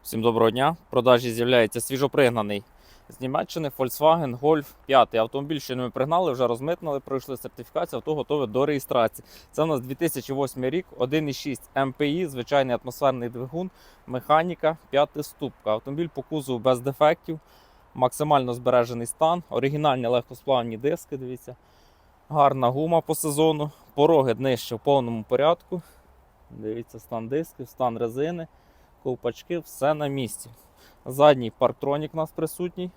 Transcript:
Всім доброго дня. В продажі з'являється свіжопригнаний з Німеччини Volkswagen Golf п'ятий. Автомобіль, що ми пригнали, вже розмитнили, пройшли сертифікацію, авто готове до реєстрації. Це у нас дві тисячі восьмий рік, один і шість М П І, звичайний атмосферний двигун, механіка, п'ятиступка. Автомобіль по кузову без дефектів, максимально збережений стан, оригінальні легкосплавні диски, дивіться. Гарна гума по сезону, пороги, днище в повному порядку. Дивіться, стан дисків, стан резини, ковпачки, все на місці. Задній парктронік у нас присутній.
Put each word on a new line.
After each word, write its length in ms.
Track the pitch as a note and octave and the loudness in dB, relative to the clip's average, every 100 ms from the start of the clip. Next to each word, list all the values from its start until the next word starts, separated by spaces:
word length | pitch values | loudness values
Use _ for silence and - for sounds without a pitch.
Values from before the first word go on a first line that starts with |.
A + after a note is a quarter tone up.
| - | -8
Всім 100 | A2+ | 0
доброго 300 | A#2 A2+ A2+ | 0 4 2
дня. 200 | A#2 C#3+ | 4 0
В 200 | E3 _ | -2 _
продажі 400 | B2+ A#2+ B2 B2 | 0 4 4 4
з'являється 500 | A2+ A#2+ B2 A2 A#2+ | -2 2 4 4 0
свіжопригнаний 800 | - C3 C3+ - B2+ A#2 G#2 G2+ - _ _ - _ | -6 -2 0 2 2 2 -4 -6 -8 _ _ -20 _
з 120 | - | -10
Німеччини 500 | C3 C#3+ - E3+ D3 - | -6 -4 -4 -6 -8 -4
Volkswagen 640 | C3 - D3+ E3 C#3+ A#2+ | -4 2 4 4 0 -2
Golf 260 | C#3+ D#3 C#3 - - | 2 2 -2 -18 4
п'ятий. 340 | C3+ A2+ A2+ | 6 6 2
Автомобіль, 400 | A2+ C#3 C#3+ D3+ | 0 -2 -4 -6
що 160 | - B2+ | -6 -6
ми 140 | B2 | -6
пригнали, 420 | B2 C3 E3+ F3 | -2 0 2 0
вже 160 | B2+ A#2+ | 0 0
розмитнили, 520 | A#2 C#3+ F3 D#3+ C#3 | 0 -4 -6 -4 -6
пройшли 380 | - C3+ - B2+ | -6 -8 -6 -12
сертифікацію, 600 | - - A#2+ D#3 F3 B2+ | -12 -16 -8 -6 -4 -6
авто 180 | D3 D3+ | -4 -4
готове 320 | A#2+ D3 A#2+ | -2 -2 0
до 180 | A2+ C#3+ | 0 0
реєстрації. 600 | C#3+ - B2 A2+ - - - - | -2 0 2 2 -2 -20 -20 -10
Це 120 | - | -2
у 20 | D#3+ | 0
нас 160 | C#3 | 0
дві 140 | B2+ C3+ | -4 -4
тисячі 380 | E3 C3+ - | -2 -4 -6
восьмий 360 | C3+ C3+ C3 B2+ | -4 -4 -4 -4
рік, 160 | E3 - - | -4 -8 -6
один 320 | B2 D#3 D3+ | -2 0 -2
і 40 | |
шість 360 | C3 D3 B2 - C3+ | -6 -8 -10 -6 -2
М 160 | C3+ | -2
П 160 | B2 D3 | -2 -2
І, 180 | D#3+ F3 | -2 -4
звичайний 500 | C3 A#2 C#3+ C3 A#2 | -6 0 0 2 -2
атмосферний 460 | B2+ - C#3 C3 A#2+ | -6 0 0 0 -6
двигун, 420 | A#2+ B2+ D#3+ F#3 _ - _ - | -8 -8 -8 -8 _ -20 _ -10
механіка, 720 | B2 - D#3 F3 E3 D#3 D#3+ _ | -10 2 2 2 -2 -2 -2 _
п'ятиступка. 840 | C#3 D3 D3+ D3 - C3+ - G#2+ | 0 0 -2 -10 -8 -10 -6 -4
Автомобіль 380 | G#2+ C3+ C#3+ E3+ | -4 -4 -8 -6
по 80 | - | -8
кузову 380 | - D#3 C3+ B2 | -8 -8 -4 -2
без 200 | C3 B2 | 2 0
дефектів, 600 | C3 C3+ D3+ E3 - D#3+ _ _ _ _ _ | -2 2 2 2 -6 -12 _ _ _ _ _
максимально 600 | - B2+ - D3+ C#3+ B2 | -2 -2 0 2 2 2
збережений 540 | A#2+ B2 B2 A#2+ A#2 A#2 | -2 2 4 2 -4 -8
стан, 360 | - D#3+ F3 - | 0 0 0 -2
оригінальні 580 | - C3+ D3 D3+ C3 A#2+ | -2 -2 0 0 0 0
легкосплавні 680 | B2 - B2 - B2+ A#2 A2+ | 0 -2 -10 0 0 0 -4
диски, 400 | C#3 E3 - C3+ | -4 -4 -8 -12
дивіться. 380 | B2+ B2+ - B2+ _ _ _ _ _ _ _ | -10 -12 -16 -20 _ _ _ _ _ _ _
Гарна 400 | D3+ C#3+ C3+ B2 | 4 4 6 0
гума 320 | C3 D#3+ E3 | 2 2 0
по 140 | - D#3+ | 0 -4
сезону, 560 | D#3+ C#3+ D#3+ D3+ D3 - - | -2 4 4 4 -4 -8 -10
пороги, 400 | - D3+ D#3+ C3 | 4 6 6 4
днище 420 | A2+ C3+ B2 - A2+ | 0 0 -2 -4 -4
в 40 | |
повному 440 | - C#3 A#2+ A#2 | 2 2 0 -6
порядку. 580 | G#2+ B2+ D3 E3+ _ F3+ - _ _ _ _ _ _ | -2 2 2 2 _ -10 -10 _ _ _ _ _ _
Дивіться, 500 | A2+ G#2+ A2+ A2+ A#2 | -12 -8 -8 -12 -20
стан 280 | - A#2 A2+ | -12 -10 -4
дисків, 420 | C#3+ E3 - B2 | -6 -6 -12 -18
стан 280 | - B2+ A2+ | -4 -4 -2
резини, 500 | A#2+ B2 D#3 F3 D#3+ _ _ _ _ _ | -4 -4 -6 -6 -12 _ _ _ _ _
ковпачки, 560 | C3 B2 A#2+ - - F3 | -8 -6 -6 -8 -8 -8
все 340 | - - C3+ | -8 -2 -2
на 140 | D3+ D3 | 0 -2
місці. 420 | C#3 A#2 - - - _ _ - _ - | -4 -6 -10 -18 -20 _ _ -20 _ -12
Задній 460 | C3 D3+ C3+ A#2 | 6 6 6 0
парктронік 640 | - A#2+ A#2 C#3 C#3+ D3+ | 0 0 0 -2 -2 -4
у 40 | D#3+ | -6
нас 140 | D#3 | -6
присутній. 600 | - D#3+ - F3+ F3 F3+ | -4 -6 -4 -8 -6 -10